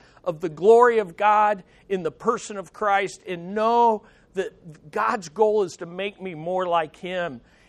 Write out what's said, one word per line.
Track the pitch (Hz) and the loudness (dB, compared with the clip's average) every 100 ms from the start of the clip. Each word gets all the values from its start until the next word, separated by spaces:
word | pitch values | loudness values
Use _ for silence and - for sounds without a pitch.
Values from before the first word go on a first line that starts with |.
| - - | -20 -12
of | 180 156 | -8 -6
the | 175 | -8
glory | 151 202 233 240 226 | 0 6 8 6 4
of | 180 170 | -2 0
God | 208 208 208 196 - _ - | 2 4 2 0 -8 _ -6
in | 190 | -4
the | 156 | -4
person | - 220 226 - 202 | -4 -2 -2 -4 -12
of | 170 | -12
Christ | - 208 196 190 - - | -4 0 0 0 -8 -12
and | 175 175 | -10 -6
know | 208 226 240 233 214 - _ _ | -2 2 4 4 2 -6 _ _
that | 190 170 - 170 151 151 | -8 -8 -10 -20 -20 -10
God's | 214 220 233 165 | -4 -2 -2 -4
goal | 208 214 214 | 0 2 2
is | 180 - | -2 -6
to | 170 | -12
make | 180 202 196 | -8 -10 -10
me | 190 | -12
more | 156 165 185 | -10 -6 -4
like | 180 170 156 | 0 0 -2
Him. | - 180 185 170 120 - _ | -8 -10 -6 -6 -10 -18 _